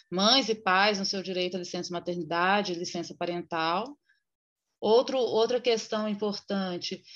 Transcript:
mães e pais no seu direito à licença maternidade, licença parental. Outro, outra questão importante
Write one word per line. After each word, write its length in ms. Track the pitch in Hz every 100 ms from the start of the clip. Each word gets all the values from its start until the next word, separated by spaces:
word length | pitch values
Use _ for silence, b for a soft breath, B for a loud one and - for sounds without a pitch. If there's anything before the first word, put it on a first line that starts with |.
| _
mães 380 | 180 208 269 208
e 60 |
pais 440 | 220 190 185 208 196
no 60 |
seu 180 | 190 196
direito 340 | 180 180 180 180
à 20 |
licença 340 | 180 175 170
maternidade, 840 | 170 175 175 151 170 180 208 196
licença 400 | 170 175 175 165
parental. 840 | - 175 175 165 170 165 180 247 294 _ _ _ _ _ _ _ _
Outro, 360 | - 226 262 262
outra 420 | 233 214 226 247
questão 480 | 247 226 - 214 214
importante 960 | 208 214 202 - 196 185 175 - 190 B